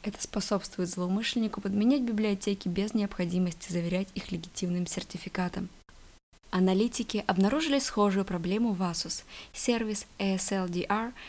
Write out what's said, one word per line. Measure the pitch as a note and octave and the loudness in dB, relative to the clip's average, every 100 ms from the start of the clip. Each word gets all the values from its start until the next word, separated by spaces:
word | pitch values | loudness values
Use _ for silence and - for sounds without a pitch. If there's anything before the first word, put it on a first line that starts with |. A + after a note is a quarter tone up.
Это | G#3 - | -8 -6
способствует | - G#3 - G3+ - - F3+ | -4 -2 0 0 -2 -4 -4
злоумышленнику | F3+ F3+ G3 A3+ A#3+ G#3+ G#3 | -2 0 0 0 0 -2 -2
подменять | G3 G3+ A3+ C#4+ | -2 2 4 4
библиотеки | A#3+ G#3+ G#3+ G3 G#3 G3 F3+ | 2 0 2 0 0 -2 -2
без | F3 G#3 | -2 0
необходимости | A3 G3+ - F3 F3+ F3+ E3 - | 0 0 -2 0 2 0 -2 -4
заверять | F3 E3+ F3+ G3 | -2 0 -2 -2
их | - - | -6 -6
легитимным | F3 - - F3 F3 F3 | -6 -6 -4 -2 0 0
сертификатом. | - - - - - F3+ F#3+ F3+ - - - - - _ _ - | -4 -6 -10 -6 -4 -2 -4 -8 -10 -20 -20 -20 -20 _ _ -2
Аналитики | F#3 F#3 F#3+ A#3+ - - G#3 - | 4 4 6 2 0 -2 -2 0
обнаружили | F3+ G3 C#4+ D#4+ C#4 | 4 4 4 2 2
схожую | - G#3+ G3+ F#3+ | 2 4 4 4
проблему | F#3+ F3+ F3 G3+ A#3 | 0 -2 0 0 0
в | F3+ | 0
ASUS. | F#3 E3 E3 - - - - | 0 0 -2 -6 -8 -18 -10
Сервис | - - A#3 A3 G#3 - - | -2 0 2 0 -2 -4 -2
A | G3 F#3+ | 0 2
S | - | 2
L | G3 F3+ | 0 0
D | F3 - | -2 0
R, | G#3 A#3 - | -2 -2 -8